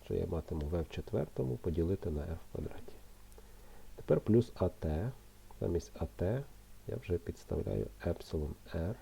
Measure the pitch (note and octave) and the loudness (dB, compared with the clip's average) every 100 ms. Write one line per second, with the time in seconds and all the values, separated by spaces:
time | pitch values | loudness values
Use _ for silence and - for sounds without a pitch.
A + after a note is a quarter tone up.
0 | - F#2+ E2+ E2+ - D#2+ D2 E2+ D#2+ - | 0 0 2 0 -2 -2 0 0 0 -4
1 | - G#2 - - C2 A#1+ - D#2+ E2 G2 | -2 0 0 0 0 0 0 2 4 2
2 | - D2+ D#2+ E2 - - - - - - | 0 0 -2 -4 -6 -4 -4 -6 -8 -12
3 | - - - - - - - - - - | -14 -16 -16 -16 -16 -16 -14 -12 -12 -10
4 | - D#2+ - A2 A#2+ - F#2 - E2 D#2 | 4 4 8 8 8 2 0 2 0 2
5 | A2+ - - - - - G#2 F2 - - | 2 -2 -14 -18 -16 -2 2 2 0 -4
6 | E2 - F2+ B2 D3 - - - - - | -4 2 2 2 -2 -10 -16 -12 -6 -6
7 | - F2 - - - - - G1+ - - | 0 0 0 -8 -2 0 2 2 0 -2
8 | - E2 - E2 D2 - - E2 E2 - | -2 0 0 0 0 -4 -4 0 0 -2